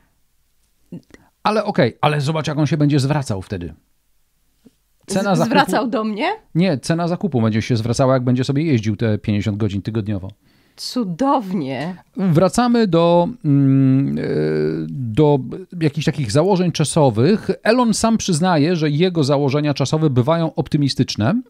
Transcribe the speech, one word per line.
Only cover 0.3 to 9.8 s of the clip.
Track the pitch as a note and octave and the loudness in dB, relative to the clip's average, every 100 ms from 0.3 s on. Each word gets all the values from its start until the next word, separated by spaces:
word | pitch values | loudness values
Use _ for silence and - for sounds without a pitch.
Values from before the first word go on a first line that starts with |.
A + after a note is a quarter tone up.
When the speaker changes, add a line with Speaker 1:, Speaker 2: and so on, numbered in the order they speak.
| _ _ _ _ _ _ C4+ - - _ _ | _ _ _ _ _ _ -20 -20 -20 _ _
Speaker 1:
Ale | G3+ G#3+ | -4 -2
okej, | G#3 G3 B2 - | 0 2 0 0
ale | D3+ D3 | -2 0
zobacz, | C#3 D#3 D#3 | -2 -4 -4
jak | C#3+ | -2
on | G3+ | 0
się | D#3+ | 2
będzie | D3 C#3+ | 2 2
zwracał | C3+ D3 C3 G2 | 0 -2 -4 -8
wtedy. | - F#2+ D#2+ - _ _ _ _ _ _ _ _ - _ _ _ - | -8 -8 -10 -14 _ _ _ _ _ _ _ _ -20 _ _ _ -6
Cena | F#3+ G3+ | -2 0
Speaker 2:
Z-, | E3+ | 0
Speaker 1:
zakupu | A3 | 2
Speaker 2:
zwracał | C#4 - - C4+ | 2 2 0 -2
do | A3 | -2
mnie? | A3 G#3 D#4+ A4 _ | -4 -2 -4 -4 _
Speaker 1:
Nie, | D#3+ F#3+ C3+ | 0 0 0
cena | - E3 E3+ | -2 -2 -2
zakupu | F3 G3+ B2+ | -2 -2 0
będzie | A2 A2 | 0 0
się | - A#2 | 0 -2
zwracała, | A2+ A#2+ C3 | 0 0 2
jak | C3 | 2
będzie | B2+ B2 | 0 0
sobie | C3 C#3 | 0 -2
jeździł | E3 B2 G#2+ G#2 | 0 0 0 -2
te | A2+ G#2 | -2 -2
pięćdziesiąt | - G#2 G#2 G2+ | -2 -2 -2 -2
godzin | G#2+ G2 | -2 -4